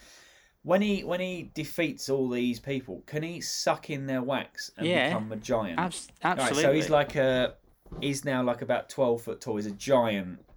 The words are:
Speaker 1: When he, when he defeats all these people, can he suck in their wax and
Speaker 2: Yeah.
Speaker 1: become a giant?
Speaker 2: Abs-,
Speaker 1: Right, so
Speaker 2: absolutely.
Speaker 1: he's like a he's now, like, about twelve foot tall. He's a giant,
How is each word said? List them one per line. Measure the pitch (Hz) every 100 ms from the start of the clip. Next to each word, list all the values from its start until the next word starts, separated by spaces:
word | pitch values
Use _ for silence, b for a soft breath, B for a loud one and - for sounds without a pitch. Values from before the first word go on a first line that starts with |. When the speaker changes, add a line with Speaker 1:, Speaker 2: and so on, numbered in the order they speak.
| B B B B B B
Speaker 1:
When | 143 185
he, | 208 196
when | - 175
he | 185 180 -
defeats | - 151 - 160 - -
all | 135 131
these | 120 123 117
people, | - 139 123 92 -
can | 151
he | 165 170
suck | 123 - - 156 -
in | 143 135
their | 131
wax | 127 131 - - - -
and | 160
Speaker 2:
Yeah. | 175 131
Speaker 1:
become | 113 107
a | 110
giant? | 107 117 104 85
Speaker 2:
Abs-, | 175 - - -
Speaker 1:
Right, | 165 170
so |
Speaker 2:
absolutely. | 127 139 151 151
Speaker 1:
he's | 151
like | 147 143
a | - 131 127 123 - _ _ - -
he's | 139 135
now, | 143 131
like, | 123 120
about | 131 127 -
twelve | - 127 117
foot | 113 110
tall. | - 107
He's | 104
a |
giant, | 101 - 131 117 101 92 87 -